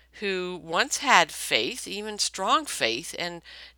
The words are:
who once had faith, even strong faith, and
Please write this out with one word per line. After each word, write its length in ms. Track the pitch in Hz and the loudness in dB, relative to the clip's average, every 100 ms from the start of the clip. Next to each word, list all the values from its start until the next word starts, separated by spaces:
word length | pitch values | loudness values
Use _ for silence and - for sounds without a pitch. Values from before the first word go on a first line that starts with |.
| _ - | _ -8
who 420 | 202 185 180 180 | -4 -2 -4 -8
once 340 | 160 175 262 - | -2 0 0 0
had 340 | 269 202 160 | 6 8 6
faith, 560 | - - 120 131 - - | 0 0 2 2 -4 -8
even 320 | 196 214 208 | -8 -6 -2
strong 460 | - - 196 302 285 | -4 -2 2 2 0
faith, 500 | - 117 117 170 - | -2 0 -2 -6 -6
and 240 | 175 170 - - - | -6 -8 -14 -20 -20